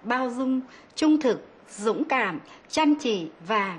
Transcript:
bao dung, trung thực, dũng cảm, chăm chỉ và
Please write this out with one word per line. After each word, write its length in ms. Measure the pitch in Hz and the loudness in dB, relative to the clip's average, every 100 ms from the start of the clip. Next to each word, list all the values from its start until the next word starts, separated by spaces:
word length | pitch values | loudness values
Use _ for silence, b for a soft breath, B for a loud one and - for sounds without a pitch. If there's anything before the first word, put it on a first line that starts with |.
bao 280 | 202 247 254 | -4 -2 -2
dung, 300 | 240 262 262 262 B B | -2 -2 -2 -4 B B
trung 260 | - 311 302 | 0 2 4
thực, 260 | 262 170 - - - | 2 0 -4 -20 -20
dũng 340 | - 214 185 | -6 -2 -2
cảm, 360 | 311 262 202 156 - B B | 0 0 -2 -6 -12 B B
chăm 260 | - 311 | 0 2
chỉ 340 | 294 247 202 165 - 170 | 2 0 -2 -4 -10 -4
và 300 | 220 196 | -2 -2